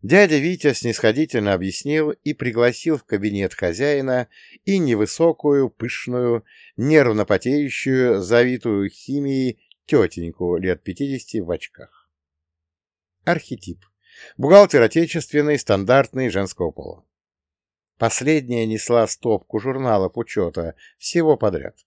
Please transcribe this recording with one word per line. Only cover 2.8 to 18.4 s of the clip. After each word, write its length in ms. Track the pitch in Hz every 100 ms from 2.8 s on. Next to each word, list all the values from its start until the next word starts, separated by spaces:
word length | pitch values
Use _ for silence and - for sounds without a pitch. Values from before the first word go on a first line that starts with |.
| 165 151
в 60 |
кабинет 520 | _ 104 104 101 95 -
хозяина 720 | 90 87 143 143 135 127 123 - - - -
и 120 | 196
невысокую, 920 | 156 110 104 - 165 156 147 143 127
пышную, 760 | _ 117 - - 123 123 117 - _ - -
нервно 480 | 127 156 123 107 101
потеющую, 960 | 98 123 143 139 - 135 131 123 101
завитую 680 | 90 120 123 123 120 101 101
химией 680 | - - 139 139 135 131 113 _ _ -
тётеньку 720 | 147 92 - 85 - 90 87
лет 260 | 92 87
пятидесяти 540 | - 90 139 135 - 113
в 120 | 85
очках. 600 | 85 - _ - _ _ _ _ _ _ _ _ _ _ _ _ _ -
Архетип. 540 | 170 - 120 - 85 _ _ _ - - -
Бухгалтер 440 | 135 196 202 143
отечественный, 760 | 117 160 165 170 - 147 147 147
стандартный, 720 | - 101 98 131 135 127 127
женского 420 | 92 98 - 85
пола. 320 | - - 50 _ _ _ _ _ _ _ _ _ _
Последняя 680 | 117 - 139 156